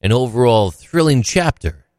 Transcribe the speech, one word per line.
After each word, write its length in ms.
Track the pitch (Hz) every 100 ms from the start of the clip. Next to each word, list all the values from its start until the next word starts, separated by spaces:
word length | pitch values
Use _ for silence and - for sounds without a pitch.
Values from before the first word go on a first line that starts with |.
An 100 | 95
overall 580 | 117 127 113 123 110 101
thrilling 540 | - - 170 160 135
chapter 640 | 110 185 170 - 82 - _